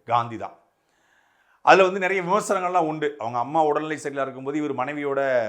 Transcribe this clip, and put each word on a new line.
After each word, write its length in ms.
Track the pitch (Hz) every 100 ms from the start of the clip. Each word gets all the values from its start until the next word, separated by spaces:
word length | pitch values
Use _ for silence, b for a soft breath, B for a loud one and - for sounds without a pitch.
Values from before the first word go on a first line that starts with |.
காந்தி 320 | - 117 117 110
தான். 220 | 98 - _ _ _ _ _ _ _ _ _ _
அதுல 200 | - 175
வந்து 160 | 185 196
நிறைய 240 | 185 196
விமர்சனங்கள்லாம் 640 | 175 208 202 196 180 180 156
உண்டு. 280 | 156 147 -
அவங்க 200 | 113 120
அம்மா 260 | 127 160
உடல்நிலை 340 | 151 147 156 147
சரியில்லா 200 | 147 139
இருக்கும்போது 360 | 131 127 135 151
இவர் 160 | 147
மனைவியோட 440 | 127 131 147 143 139 139 123